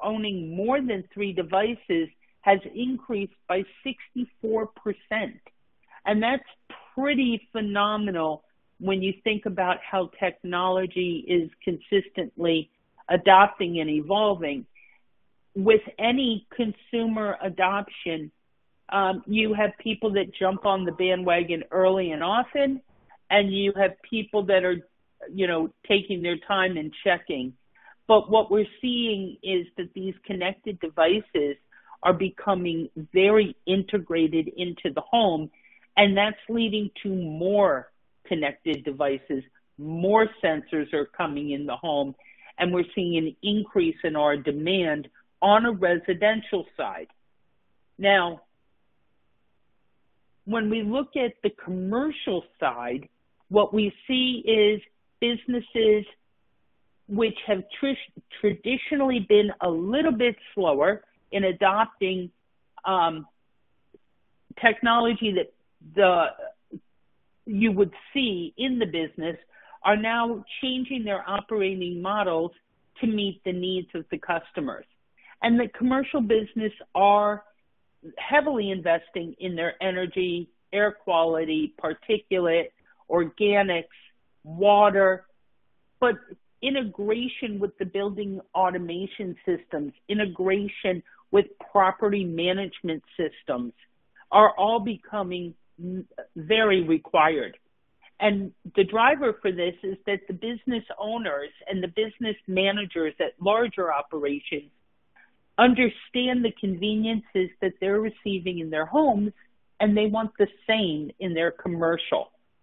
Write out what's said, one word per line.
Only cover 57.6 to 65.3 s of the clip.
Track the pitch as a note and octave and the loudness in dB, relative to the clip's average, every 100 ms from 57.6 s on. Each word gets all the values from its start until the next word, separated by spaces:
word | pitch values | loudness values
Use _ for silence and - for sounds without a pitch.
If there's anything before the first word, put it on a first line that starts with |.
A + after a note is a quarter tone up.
| F#3+ - | -4 -6
tr-, | C#4 C4 - - - - | -4 -4 -8 -20 -20 -2
traditionally | G#3 - A3 B3+ - D4 C4+ B3 F#3+ | 0 0 -2 -4 -2 0 2 0 4
been | G#3 G#3 - | 6 4 0
a | F3+ | -2
little | E3 F#3 C4 D#4+ | -2 0 0 2
bit | A3+ A#3+ G#3+ - | 2 0 0 -6
slower | - F3 C#3 E3 G3+ - _ _ | -2 2 4 2 0 -6 _ _
in | D#3 | -2
adopting, | F#3+ F3 F#3+ G3+ A3 - F#3+ F#3 F3+ _ _ _ _ - | 0 2 2 4 0 -2 -4 -2 -6 _ _ _ _ -10
um, | F#3 F#3+ E3 D#3+ D#3 _ _ _ _ _ _ - _ _ _ _ - - | -2 2 2 0 -10 _ _ _ _ _ _ -20 _ _ _ _ -20 0
technology | A#3 A3 A#3+ A#3 A#3 A3 A3 | 2 4 2 2 2 0 -2